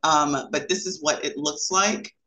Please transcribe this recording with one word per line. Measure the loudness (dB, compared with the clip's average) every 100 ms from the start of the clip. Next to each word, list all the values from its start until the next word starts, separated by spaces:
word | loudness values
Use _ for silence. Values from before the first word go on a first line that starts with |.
Um, | 6 4 4 0 -2
but | -4 -2
this | -4 -4
is | -4
what | -2 0
it | -2 -4
looks | -4 -4 0
like. | 2 2 0 -8 _